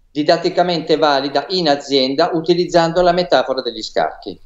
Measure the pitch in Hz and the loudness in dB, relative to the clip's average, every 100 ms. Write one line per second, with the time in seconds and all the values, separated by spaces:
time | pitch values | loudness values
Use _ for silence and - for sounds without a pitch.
0 | _ 151 151 165 175 175 175 170 - 151 | _ -2 0 0 0 0 0 -2 0 2
1 | 151 135 143 143 - 185 160 143 - 139 | 2 2 0 -4 -2 -2 0 0 0 0
2 | 131 139 170 170 165 175 175 175 165 175 | 0 0 0 0 0 0 2 2 2 2
3 | 180 175 175 135 127 131 120 110 - - | 2 2 2 0 0 -4 -6 -8 -6 -4
4 | 78 - 101 87 | -4 -6 -14 -16